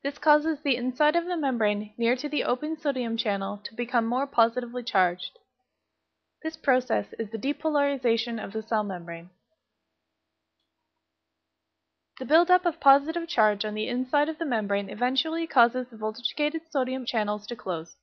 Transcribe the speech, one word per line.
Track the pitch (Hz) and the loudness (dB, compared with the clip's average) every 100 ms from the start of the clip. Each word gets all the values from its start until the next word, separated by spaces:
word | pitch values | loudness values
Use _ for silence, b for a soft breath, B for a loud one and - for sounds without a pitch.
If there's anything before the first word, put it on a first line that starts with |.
This | 277 - | -6 -2
causes | 311 302 302 294 | 4 4 4 -2
the | 285 254 | -2 0
inside | 247 254 302 339 | -2 2 2 2
of | 339 | 0
the | 349 | -2
membrane | 285 240 214 208 208 - | 0 0 0 0 -6 -2
near | 233 247 | 0 0
to | 294 | -2
the | 285 | -2
open | - 247 302 320 | 0 -2 -2 -2
sodium | 302 262 233 226 | -2 -2 -2 -2
channel | 220 202 196 202 | -2 -2 -2 -6
to | - | -10
become | 226 233 240 226 | -8 -2 0 0
more | 247 269 | -2 0
positively | - 226 233 240 247 | 2 2 2 -6 -8
charged. | 240 196 180 180 - _ _ _ _ _ _ _ _ _ _ _ | 0 2 2 0 -12 _ _ _ _ _ _ _ _ _ _ _
This | 320 - | -10 -4
process | - 254 254 214 202 - | 2 2 2 -2 -2 -8
is | 214 | -6
the | 220 | -2
depolarization | 262 285 311 294 285 277 247 226 - 226 | -4 -2 0 2 0 0 2 0 0 -6
of | 208 | -6
the | 214 | -6
cell | 214 220 | -2 -2
membrane. | 202 180 170 170 175 _ _ _ _ _ _ _ _ _ _ _ _ _ _ _ _ _ _ _ _ _ _ _ _ _ _ _ _ - | -2 -6 -8 -10 -10 _ _ _ _ _ _ _ _ _ _ _ _ _ _ _ _ _ _ _ _ _ _ _ _ _ _ _ _ -12
The | 240 | 2
buildup | 311 349 359 349 | 4 6 4 2
of | - | 2
positive | 277 277 285 320 330 | 6 6 4 -6 -4
charge | - 214 208 214 | 2 2 2 -4
on | |
the | 214 214 | -4 -4
inside | 247 254 285 294 | -2 0 0 0
of | 311 | -2
the | 311 | -2
membrane | 233 202 202 196 | -2 0 -2 -2
eventually | 208 247 262 320 330 330 | -2 -2 -2 -2 -4 0
causes | - 233 240 247 | 4 4 2 -6
the | 214 | -6
voltage-gated | 214 214 - - 294 311 _ | -6 -6 -10 -2 -2 -2 _
sodium | 285 254 254 247 | -4 -2 -4 -4
channels | 233 208 208 202 | -2 -2 -4 -6
to | 233 | -10
close. | - 170 170 - | -4 -4 -6 -18